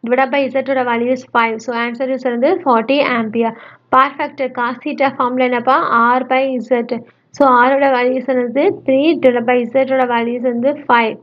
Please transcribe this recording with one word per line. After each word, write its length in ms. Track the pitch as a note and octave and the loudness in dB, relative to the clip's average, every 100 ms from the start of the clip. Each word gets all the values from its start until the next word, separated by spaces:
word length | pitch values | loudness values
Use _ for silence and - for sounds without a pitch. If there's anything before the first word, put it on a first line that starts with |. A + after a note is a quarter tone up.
| A#3 | 0
divided 240 | B3 C4 C#4 | 0 0 0
by 80 | C4+ | -2
Z 180 | C4 C4 C4+ | -2 -2 -2
ஓட 40 | B3 | -2
வேல்யூ 180 | A#3 A#3+ B3+ | -2 -2 -4
is 80 | - A#3+ | -2 0
five. 220 | A3+ A3 A3+ | 0 -2 -6
So 60 | A#3 A#3 | -4 -4
answer 220 | A#3+ C4 | -4 -4
is 100 | C4 B3 | -4 -4
வந்து 180 | A#3+ C4+ F4+ C#4 | 0 0 0 2
forty 320 | A3+ A3+ C#4 C#4+ B3 | 2 2 0 0 -2
ampere. 340 | A3 A3+ A3+ A3+ - - _ | -2 -2 -4 -4 -20 -20 _
Power 200 | B3+ C#4 C#4 | 2 2 0
factor 260 | D4 C#4+ C4 B3+ | -8 -6 -6 -4
cos 140 | A#3+ B3 D4+ | -6 -4 -8
theta 280 | C4 C#4 C4+ | -2 -2 0
ஃபார்முலா 280 | B3 B3+ B3+ | -2 0 0
என்னப்பா? 260 | B3 A#3 C#4 - A#3 A#3 | 0 2 0 2 2 4
R 60 | B3 B3+ | 2 0
by 140 | C4 C4+ B3+ A3 | 0 0 -4 -2
Z. 280 | B3 A#3 A#3 A#3 _ _ - | -2 -2 -8 -10 _ _ 0
So 80 | C#4 B3 A#3+ | 4 4 4
R 20 | C#4 | 4
ஓட 100 | C#4 B3+ | 2 2
வேல்யூஸ் 340 | B3 C4 B3+ | 0 -2 -2
என்னது? 300 | B3+ B3 A#3+ F4 - - | -2 0 0 0 0 0
த்ரீ 160 | C4 D4+ D#4 | 2 2 2
divided 240 | B3+ A#3+ A#3 | 2 2 0
by 80 | B3 A#3 | 0 0
Z 200 | C4 C4 | -2 0
ஓட 100 | C4 B3 A#3 | 0 0 0
வேல்யூஸ் 340 | A#3 A#3+ B3 | -2 -4 -4
வந்து 180 | A#3 B3+ D4 - | 0 -2 -2 0
five. 240 | A#3+ A3+ - | 2 2 -6